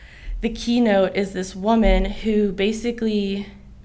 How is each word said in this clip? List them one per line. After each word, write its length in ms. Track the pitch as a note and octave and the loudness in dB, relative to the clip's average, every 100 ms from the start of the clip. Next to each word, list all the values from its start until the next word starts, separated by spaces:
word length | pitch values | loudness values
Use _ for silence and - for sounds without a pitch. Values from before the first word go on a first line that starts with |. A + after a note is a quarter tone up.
| - - - - | -20 -14 -10 -4
the 80 | A#3 | -4
keynote 680 | A3 - A#3+ A#3 G3 F#3 F#3+ | -4 -2 2 4 4 2 0
is 180 | G3 | -4
this 220 | F#3+ F#3 F#3+ | -4 -8 -4
woman 500 | G3 A3+ G3 F#3+ G3 | 0 4 4 4 2
who 460 | - A3 G#3+ G#3 | -2 0 2 0
basically 960 | F#3+ G3+ A3 A#3 A#3 A3 G#3 G3 G3 G3+ - - - | 0 -2 -2 -4 -2 -2 0 -2 -4 -8 -16 -20 -20